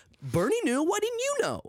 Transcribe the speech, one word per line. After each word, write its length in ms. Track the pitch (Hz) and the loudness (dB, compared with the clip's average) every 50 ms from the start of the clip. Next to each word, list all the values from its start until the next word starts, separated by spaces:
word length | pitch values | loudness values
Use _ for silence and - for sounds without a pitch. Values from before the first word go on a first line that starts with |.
| - _ - _ | -20 _ -20 _
Bernie 400 | - 131 117 165 180 254 440 480 440 | -10 -2 0 0 2 2 2 2 2
knew. 180 | 254 240 277 311 | 2 2 2 2
Why 160 | 330 392 415 | 2 0 0
didn't 180 | 403 466 480 453 | 0 -2 -2 -2
you 160 | 508 554 571 554 - | -2 -2 0 0 0
know? 200 | 151 117 - - | -2 -2 -4 -8